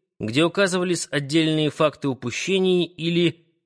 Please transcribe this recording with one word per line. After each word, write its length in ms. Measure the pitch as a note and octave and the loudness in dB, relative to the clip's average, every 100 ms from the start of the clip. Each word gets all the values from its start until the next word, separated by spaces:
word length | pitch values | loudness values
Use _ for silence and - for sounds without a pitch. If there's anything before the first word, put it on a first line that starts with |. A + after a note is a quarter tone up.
| _ - | _ -10
где 240 | G#2+ B2 | -4 0
указывались 640 | E3 F3+ G3 F3+ F3+ E3 - | 0 2 0 0 -2 -2 -2
отдельные 580 | D3 C3+ E3 D#3+ D#3 D3+ | -6 -2 0 2 2 0
факты 380 | - D3+ - C#3 | 0 0 0 -6
упущений 800 | B2 A#2+ - - F#3+ F#3 F3+ E3+ | -4 -6 -6 -2 0 2 2 0
или 600 | - E3 E3+ E3+ - _ _ | -4 -2 2 0 -2 _ _